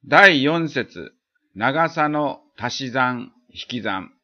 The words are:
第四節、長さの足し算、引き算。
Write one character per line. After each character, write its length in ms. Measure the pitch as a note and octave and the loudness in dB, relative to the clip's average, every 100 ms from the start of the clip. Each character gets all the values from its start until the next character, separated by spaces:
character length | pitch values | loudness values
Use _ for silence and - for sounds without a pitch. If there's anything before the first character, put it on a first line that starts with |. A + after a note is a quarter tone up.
| - | 4
第 360 | D3 G3 D3+ | 6 6 6
四 240 | C#3 E3 D#3+ | 2 0 -2
節、 460 | C#3 A2 - - _ _ _ _ F#2 | -4 -6 -12 -16 _ _ _ _ -4
長 320 | A#2 D3 E3 | -2 0 0
さ 200 | E3 D3+ | 0 -2
の 320 | D3+ D3 - _ - | 0 -4 -6 _ -10
足 340 | A#2+ - C3 | -8 -8 -6
し 0 | |
算、 400 | B2+ B2+ B2 - _ _ | -2 -2 -4 -12 _ _
引 280 | - - B2 | -18 -10 -8
き 20 | |
算。 300 | G#2 F#2+ F2 _ | -6 -6 -8 _